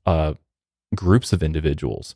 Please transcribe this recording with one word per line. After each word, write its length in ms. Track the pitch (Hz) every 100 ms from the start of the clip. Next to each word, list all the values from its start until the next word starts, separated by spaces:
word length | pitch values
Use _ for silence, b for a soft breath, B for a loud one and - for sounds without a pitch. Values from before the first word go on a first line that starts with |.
| -
uh, 280 | 147 - - _ _ _ _ _ -
groups 360 | 90 107 -
of 100 | 92
individuals 720 | 80 78 76 71 65 - -